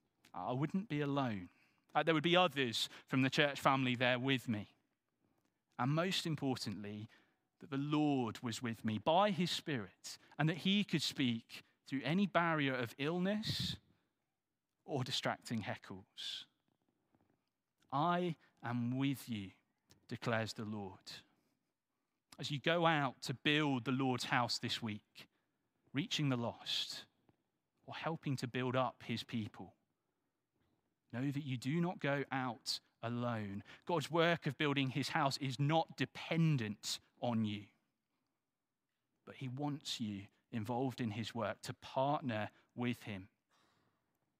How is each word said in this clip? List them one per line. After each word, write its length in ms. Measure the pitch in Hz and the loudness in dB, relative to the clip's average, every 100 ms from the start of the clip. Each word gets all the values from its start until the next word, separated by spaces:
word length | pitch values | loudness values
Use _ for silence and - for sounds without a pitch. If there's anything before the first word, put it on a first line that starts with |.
| _ _ _ | _ _ _
I 180 | - 92 | -8 -4
wouldn't 360 | 127 156 190 202 | -2 -2 -2 -2
be 140 | 147 | -2
alone. 480 | 143 139 131 104 90 - _ _ _ | 0 0 0 -2 -8 -16 _ _ _
Uh, 80 | 151 | 0
there 120 | 151 | 4
would 80 | 160 | 4
be 100 | 156 | 6
others 540 | 175 180 135 127 110 - - - | 6 6 4 0 0 -4 -6 -2
from 160 | 131 | 4
the 80 | 131 | 4
church 300 | - 147 139 | 6 4 4
family 340 | 156 135 127 | 2 4 2
there 240 | 120 123 123 | 2 2 2
with 300 | 131 131 - | 2 0 0
me. 200 | 107 101 _ _ _ _ _ _ _ _ _ _ - | -4 -4 _ _ _ _ _ _ _ _ _ _ -4
And 140 | 127 | 0
most 340 | 156 180 175 170 | 2 2 0 0
importantly, 840 | 151 139 127 - 101 101 107 117 - _ _ _ _ | 0 0 -2 -4 -6 -8 -8 -10 -14 _ _ _ _
that 100 | - | -6
the 60 | 139 | -4
Lord 600 | 143 151 151 139 120 104 | 0 2 4 2 0 -2
was 200 | 127 107 | -6 -4
with 220 | 123 113 | -4 -2
me 140 | 110 107 | -2 0
by 320 | 127 160 208 | 4 4 4
his 200 | 165 175 | 4 0
Spirit 680 | - - 135 95 - - - - - | -2 -2 -4 -4 -12 -14 -14 -12 0
and 100 | 156 | 0
that 100 | 165 | 2
he 260 | 190 202 | 2 2
could 180 | 196 165 | 2 0
speak 640 | - - 131 117 - - - _ - | 0 0 0 0 -6 -16 -20 _ -8
through 140 | 135 | -4
any 240 | 123 175 202 | 0 2 4
barrier 480 | 170 170 160 139 | 4 4 4 2
of 200 | 127 120 - | 0 -2 -2
illness 800 | 139 175 185 214 220 - - - _ _ _ _ _ _ _ _ _ _ | -2 0 0 0 -2 -2 -2 -6 _ _ _ _ _ _ _ _ _ _
or 200 | - 147 | -6 -4
distracting 580 | 127 - 131 110 - 117 | -2 -2 0 -2 -4 -4
heckles. 840 | 101 117 - 95 98 - - - - _ _ _ _ _ _ _ _ _ _ _ _ _ _ | -4 -8 -10 -16 -16 -12 -8 -8 -12 _ _ _ _ _ _ _ _ _ _ _ _ _ _
"I 440 | 139 165 175 180 160 _ _ | 0 2 2 0 -4 _ _
am 340 | 120 120 120 127 | -4 -2 0 0
with 320 | 139 127 - | 0 0 -4
you," 220 | 110 95 - _ _ _ - - | -6 -8 -12 _ _ _ -20 -12
declares 460 | 117 - 113 110 | -6 -2 0 -2
the 100 | - | -6
Lord. 480 | 104 107 98 90 - - - _ _ _ _ _ _ _ _ _ _ - | -6 -6 -8 -12 -16 -16 -18 _ _ _ _ _ _ _ _ _ _ -10
As 120 | 143 | -6
you 80 | 147 | -2
go 280 | 165 170 160 | 2 4 6
out 340 | 156 139 - | 4 2 -2
to 120 | - | -6
build 500 | 135 156 147 151 131 | -2 2 4 4 2
the 80 | 120 | 2
Lord's 320 | 131 135 123 | 2 2 0
house 340 | - 135 120 - | 2 2 2 0
this 220 | - - | -2 -4
week, 480 | 117 104 - - - _ _ _ _ _ _ | -4 -6 -10 -20 -20 _ _ _ _ _ _
reaching 380 | 135 - - 147 | -4 -2 0 2
the 60 | 123 | 2
lost 680 | 117 - - - - - - _ _ _ _ _ _ _ - | 0 -6 -4 -4 -4 -8 -14 _ _ _ _ _ _ _ -14
or 80 | |
helping 420 | 123 - 165 - 131 | -8 -6 -4 -2 -2
to 100 | 123 | -2
build 300 | 127 127 127 | -2 0 2
up 260 | 123 - | 0 -2
his 180 | - 113 | -6 -6
people, 520 | - 120 104 - 92 - _ _ _ _ _ _ _ _ _ _ _ _ _ | -4 -4 -6 -8 -16 -18 _ _ _ _ _ _ _ _ _ _ _ _ _
know 180 | 117 139 | -4 -2
that 140 | 139 | -2
you 140 | 147 127 | -4 -4
do 220 | 131 165 | 0 0
not 200 | 170 185 | 0 0
go 240 | 147 139 135 | 0 0 0
out 480 | 135 127 110 - - - _ | -2 -2 -4 -6 -8 -8 _
alone. 600 | 117 120 120 117 104 98 - - | -4 -2 -2 -2 -4 -8 -10 -12
God's 260 | - 170 131 | -2 0 2
work 360 | 170 165 165 - | 4 4 4 0
of 100 | 135 | 0
building 340 | 151 139 131 | 2 4 2
his 200 | 131 127 | 0 0
house 260 | 175 143 - | 2 2 2
is 240 | 139 127 | -2 2
not 360 | 143 160 - - | 4 4 2 -2
dependent 1040 | 127 - - 165 165 143 107 104 - - - _ | -4 -4 -2 2 4 4 0 -4 -6 -8 -10 _
on 240 | 120 113 | -2 0
you, 200 | 110 104 101 _ _ _ _ _ _ _ _ _ _ _ _ _ _ _ - | 0 -2 -8 _ _ _ _ _ _ _ _ _ _ _ _ _ _ _ -20
but 100 | 107 | -10
he 120 | 127 | -8
wants 520 | 127 147 139 - - | -4 -4 -4 -6 -4
you 280 | 107 101 101 _ _ | -4 -6 -10 _ _
involved 500 | 120 104 120 135 117 | -6 -2 -2 -2 -2
in 100 | 120 | -4
his 240 | 107 107 | -4 -6
work 260 | 117 104 107 | -2 -2 -4
to 120 | - | -8
partner 760 | - - - 135 147 135 107 101 - _ | -12 -6 0 0 0 -2 -2 -4 -8 _
with 280 | - 123 117 | -4 -2 -2
him. 260 | - 98 95 _ _ _ _ _ _ _ _ _ _ _ | -6 -10 -12 _ _ _ _ _ _ _ _ _ _ _